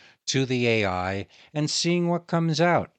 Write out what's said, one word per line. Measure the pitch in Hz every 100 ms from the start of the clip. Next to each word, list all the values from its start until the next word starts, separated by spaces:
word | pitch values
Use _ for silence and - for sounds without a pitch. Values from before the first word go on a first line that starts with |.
| - _ -
to | 131 131
the | 127 120
A | 113 101
I | 92 92 98 95 - -
and | 151 151
seeing | - 170 175 175
what | 170 170
comes | 170 165 151
out. | 175 156 -